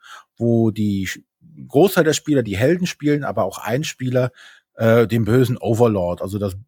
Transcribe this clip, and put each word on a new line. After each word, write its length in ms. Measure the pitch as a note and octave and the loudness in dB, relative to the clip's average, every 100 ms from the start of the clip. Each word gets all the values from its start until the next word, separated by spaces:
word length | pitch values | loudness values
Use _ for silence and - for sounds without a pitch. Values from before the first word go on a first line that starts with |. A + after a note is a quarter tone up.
| - - _ - | -16 -20 _ -4
wo 360 | A#2 A#2 A2+ | 0 2 2
die 340 | G#2 G#2 G2 F#2 | 0 -2 -2 -6
Sch-, 140 | - _ _ _ - C2 | -10 _ _ _ -20 -2
Großteil 340 | C3+ G3 F#3 | 2 4 4
der 120 | D#3 | 0
Spieler 280 | C#3+ - C#3 | 0 0 -2
die 140 | G#2+ F#2+ | -2 0
Helden 320 | C3 F3+ F3+ | 0 0 -4
spielen, 340 | - D3 D3 | -4 -2 -2
aber 220 | C3+ G#2 | -2 -4
auch 140 | F#2 - | -4 -4
ein 260 | G#2 B2+ | -6 -6
Spieler, 480 | D#3+ - B2+ B2+ B2+ - - - _ | -6 -8 -4 -2 -2 -6 -20 -20 _
äh, 320 | - A2+ A#2 A2+ | -2 2 4 4
den 180 | A#2 | 0
bösen 320 | G#2 B2+ A#2+ A#2+ | 2 2 2 0
Overlord, 640 | G2+ A2+ A#2+ G2+ F2 F2 | -2 2 2 2 -2 -4
also 180 | F#2 G2+ | -6 -6
das, 180 | G2+ F#2+ | -6 -8